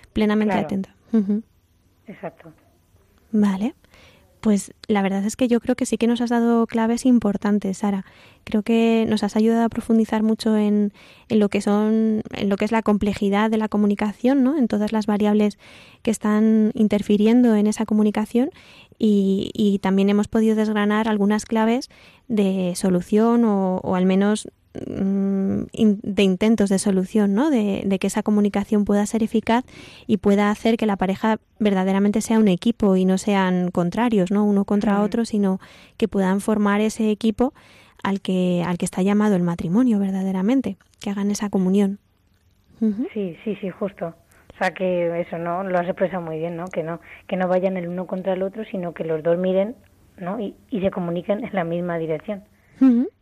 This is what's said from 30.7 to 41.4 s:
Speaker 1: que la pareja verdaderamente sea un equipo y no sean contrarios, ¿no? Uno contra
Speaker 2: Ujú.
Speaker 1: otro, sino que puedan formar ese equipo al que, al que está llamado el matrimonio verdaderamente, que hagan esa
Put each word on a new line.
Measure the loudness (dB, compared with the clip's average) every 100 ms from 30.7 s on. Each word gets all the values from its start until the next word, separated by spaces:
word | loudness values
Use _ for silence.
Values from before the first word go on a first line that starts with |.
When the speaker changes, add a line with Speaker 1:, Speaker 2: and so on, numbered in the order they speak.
| 0
Speaker 1:
que | 0
la | 0
pareja | -2 0 0 -2 _ -2
verdaderamente | 0 2 2 2 2 0
sea | 2 4
un | 4
equipo | 2 0 0 2 4
y | 2
no | 0
sean | 0 2 2 0 0
contrarios, | -2 -2 0 0 2 0
¿no? | 0 2
Uno | 2 0
contra | 0 0 0
Speaker 2:
Ujú. | 0
Speaker 1:
otro, | -2 -2
sino | 0 0 -2 -8 -20 -14 -6
que | -2
puedan | 0 0 0
formar | 0 0 0 0
ese | -2 -2 -2
equipo | 0 -2 0 -2 -4 -20 -20 -20 _
al | -6 -4
que, | -2 0 0 0 -2
al | -4
que | -4
está | -2
llamado | 0 2 2 2
el |
matrimonio | 0 -2 -2 0 2 0
verdaderamente, | -2 -2 -4 -2 0 0 -2 -8 _ -12
que | -8
hagan | -4 -4
esa | -4